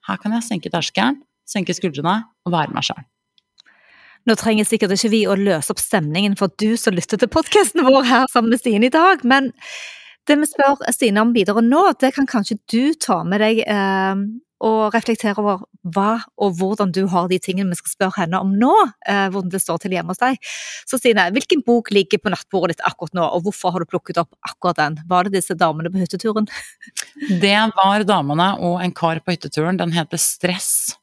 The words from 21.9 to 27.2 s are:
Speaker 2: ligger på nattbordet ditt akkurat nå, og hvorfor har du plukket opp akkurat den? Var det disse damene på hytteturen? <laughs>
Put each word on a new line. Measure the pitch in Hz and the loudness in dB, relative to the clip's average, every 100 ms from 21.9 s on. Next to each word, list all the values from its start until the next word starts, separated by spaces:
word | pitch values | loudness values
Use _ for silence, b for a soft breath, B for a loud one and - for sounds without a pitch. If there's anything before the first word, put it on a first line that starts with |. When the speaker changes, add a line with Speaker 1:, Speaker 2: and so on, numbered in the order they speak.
Speaker 2:
ligger | 202 190 202 | 0 2 -2
på | 208 | -2
nattbordet | 170 - 196 165 | -4 -4 -2 -2
ditt | 160 175 | -2 -6
akkurat | - 165 | -6 -8
nå, | 180 | -4
og | 160 175 180 | -2 -2 -4
hvorfor | - 185 175 | -4 -4 -4
har | |
du | 170 | -4
plukket | 175 - 170 | -6 -4 -4
opp | 165 _ | -4 _
akkurat | - - 175 160 | -16 -4 -2 0
den? | 151 156 165 | -2 -4 -2
Var | 180 190 | 0 0
det | 196 | -2
disse | - | -4
damene | 170 175 156 165 | 0 0 0 -4
på | 190 | -4
hytteturen? | 180 185 226 214 214 B B B B | -4 -4 -4 -2 -4 B B B B
<laughs> | B - 294 | B -14 -10